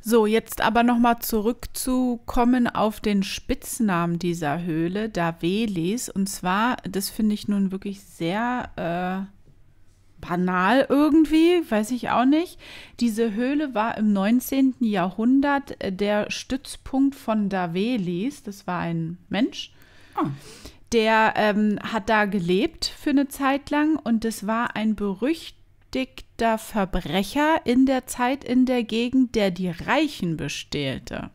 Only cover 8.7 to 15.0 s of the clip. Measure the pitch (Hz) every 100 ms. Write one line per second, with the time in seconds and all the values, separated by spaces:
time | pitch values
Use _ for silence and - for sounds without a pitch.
8.7 | - 165 170 180 185 196 - - - -
9.7 | _ - _ _ - - 175 180 180 185
10.7 | 254 - 277 302 302 294 311 330 359 320
11.7 | 214 214 247 220 - 247 302 349 - -
12.7 | - - - 240 214 233 202 247 294 302
13.7 | 226 226 - 214 202 190 247 - 269 269
14.7 | 247 233 202